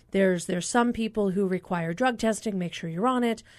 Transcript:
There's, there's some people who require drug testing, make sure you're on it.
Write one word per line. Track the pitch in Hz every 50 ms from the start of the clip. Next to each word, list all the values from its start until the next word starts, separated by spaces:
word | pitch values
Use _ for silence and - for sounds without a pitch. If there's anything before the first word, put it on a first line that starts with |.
| _ _ -
There's, | 196 196 185 185 175 -
there's | - 185 175 170 -
some | - 240 240 240 233
people | 226 226 214 220 214 202 196 175
who | 202 202
require | 185 185 180 - - 185 170 165 165 170
drug | 180 254 254 240 -
testing, | 226 220 214 - - 220 196 185
make | 180 165 -
sure | - - 165
you're | 160 170 214
on | 254 254 247 240
it. | 233 220 - - - -